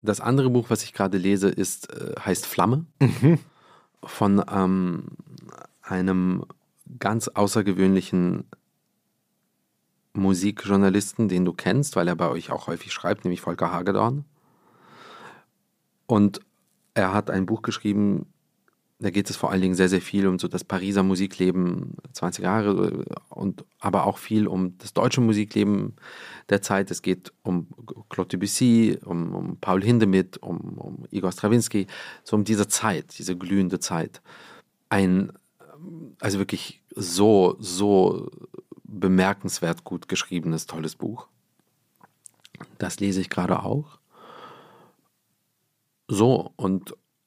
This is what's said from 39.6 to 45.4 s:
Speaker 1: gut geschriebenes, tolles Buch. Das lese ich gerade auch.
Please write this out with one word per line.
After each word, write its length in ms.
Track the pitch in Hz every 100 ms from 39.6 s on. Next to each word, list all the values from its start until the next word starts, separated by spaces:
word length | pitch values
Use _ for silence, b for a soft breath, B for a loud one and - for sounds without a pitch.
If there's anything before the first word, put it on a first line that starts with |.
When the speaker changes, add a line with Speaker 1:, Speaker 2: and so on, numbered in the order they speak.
| 85 85
Speaker 1:
gut 240 | - 87 -
geschriebenes, 600 | 90 - 90 82 80 -
tolles 280 | 78 80
Buch. 320 | - - 117 - _ _ _ _ _ _ _ _ _ - _ _ - - _
Das 220 | 85 -
lese 200 | 98 95
ich 100 | 92
gerade 340 | - 90 90
auch. 340 | - 135 147 - _ B B B B B B B B B _ _ _ _